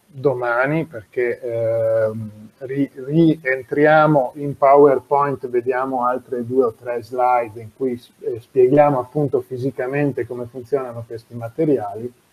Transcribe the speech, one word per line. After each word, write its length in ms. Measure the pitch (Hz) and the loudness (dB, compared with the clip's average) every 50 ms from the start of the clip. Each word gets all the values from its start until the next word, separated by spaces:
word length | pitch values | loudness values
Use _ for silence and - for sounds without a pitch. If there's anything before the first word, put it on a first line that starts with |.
| _ _ | _ _
domani, 760 | 147 135 123 143 127 123 123 120 117 120 131 143 151 165 151 | -16 -2 -2 -2 -2 0 -2 -2 0 0 0 0 -2 -4 -4
perché, 540 | 165 143 113 101 _ - 127 123 120 110 - | -6 -10 -16 -16 _ -4 -2 -2 -2 -4 -6
ehm, 1080 | 135 120 117 117 117 113 113 113 113 113 113 113 110 110 110 113 110 104 107 107 107 110 _ _ | -8 -6 -4 -4 -2 -2 -2 0 0 0 0 0 0 -2 -4 -6 -10 -12 -14 -18 -20 -20 _ _
ri-, 320 | 135 123 135 143 139 127 - | -12 -8 -4 -4 -4 -4 -6
rientriamo 1400 | 139 127 139 151 165 170 160 147 - - 131 135 131 123 - 143 143 151 151 156 156 156 156 151 143 127 120 - | -12 -10 -2 2 4 4 4 2 0 -2 -4 -4 -4 -4 -4 0 2 4 6 6 6 6 4 4 2 0 0 -6
in 220 | 147 143 143 131 | -8 -8 -8 -2
PowerPoint, 920 | - 147 135 139 147 143 143 131 123 - _ 147 139 143 143 135 - - | 2 4 6 8 8 8 6 6 2 0 _ 0 0 0 0 -2 -6 -6
vediamo 580 | 123 120 123 117 127 127 127 131 135 131 127 120 | -4 -4 -2 -2 0 -2 -2 -4 -4 -4 -2 -2
altre 360 | 123 127 127 123 - 127 120 120 | -2 -2 -4 -6 -8 -8 -8 -6
due 220 | 117 123 131 127 | -2 0 2 2
o 80 | 113 - | 0 -2
tre 300 | _ 123 123 120 120 113 | _ -10 -8 -8 -8 -8
slide 580 | 113 127 127 123 123 127 120 120 110 104 117 | -8 -2 0 2 2 2 0 0 -4 -10 -16
in 80 | 113 110 _ | -18 -18 _
cui 220 | _ 135 127 120 | _ -4 -4 -4
s-, 140 | 117 - _ _ _ | -6 -12 _ _ _
eh, 200 | - 143 123 110 | -8 -8 -8 -8
spieghiamo 600 | - _ _ 131 123 127 143 147 147 147 139 127 | -12 _ _ 4 4 6 6 6 6 4 4 0
appunto 420 | 113 - - 151 147 131 127 127 | -4 -4 -4 -4 -2 0 -2 -4
fisicamente 840 | 120 - 131 120 123 135 120 - 127 127 139 143 147 143 120 127 123 | -4 -6 -8 -6 -6 -6 -6 -6 -6 -4 -2 -2 -2 -2 -2 -4 -8
come 220 | 117 127 120 120 113 | -8 -8 -10 -12 -12
funzionano 540 | - 131 120 - 143 135 131 123 117 117 113 | -14 -16 -6 -4 -4 -4 -4 -6 -10 -14 -14
questi 300 | - 117 110 - _ 117 | -12 -14 -16 -16 _ -14
materiali. 760 | 120 117 113 - - 160 151 139 117 104 101 101 110 120 123 - _ _ _ | -12 -12 -10 -4 -2 0 0 0 0 -2 -8 -10 -10 -12 -12 -14 _ _ _